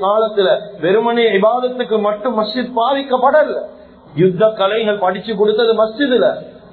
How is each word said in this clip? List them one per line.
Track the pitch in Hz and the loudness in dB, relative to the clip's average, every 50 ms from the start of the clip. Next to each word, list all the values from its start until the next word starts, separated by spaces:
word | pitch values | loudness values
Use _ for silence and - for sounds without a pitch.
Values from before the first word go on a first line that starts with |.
காலத்துல | 196 190 208 220 226 214 214 202 190 175 147 131 - - - - | 0 0 2 2 0 0 0 0 2 2 2 0 -2 -8 -10 -4
வெறுமனே | 151 175 196 226 233 233 233 240 233 220 | -2 0 2 2 2 0 0 2 2 2
இபாதத்துக்கு | 196 196 202 220 240 247 254 254 247 247 240 202 220 208 | 2 2 2 2 2 0 -2 -4 -4 -4 -4 -2 -2 -2
மட்டும் | 202 208 208 208 - 254 226 214 | 0 -2 -2 -2 -4 -4 -2 -2
மஸ்ஜித் | 214 214 - 254 240 - - | -4 -4 -4 -6 -6 -4 -2
பாதிக்கப்படல. | 226 233 254 277 277 269 - 247 254 240 277 285 302 285 254 - - - - - - - - - - - - - | -2 0 0 0 -2 -2 -2 -2 0 2 4 4 4 2 2 -2 -6 -8 -10 -14 -20 -20 -20 -20 -20 -20 -10 -2
யுத்த | 139 175 190 175 165 214 220 | 2 2 2 2 2 2 2
கலைகள் | 214 202 196 196 214 226 226 208 208 202 | 2 2 0 0 0 0 0 -2 -2 0
படிச்சு | 185 185 190 208 - 226 220 | 0 -2 -2 -2 -4 -6 -2
கொடுத்தது | 185 208 208 - - 240 226 220 | 0 0 2 2 2 2 2 2
மஸ்ஜிதுல, | 208 220 220 220 - 285 247 254 220 180 151 - - - - - - - - | 2 0 0 0 -2 0 2 2 2 2 2 0 -2 -8 -16 -18 -20 -20 -14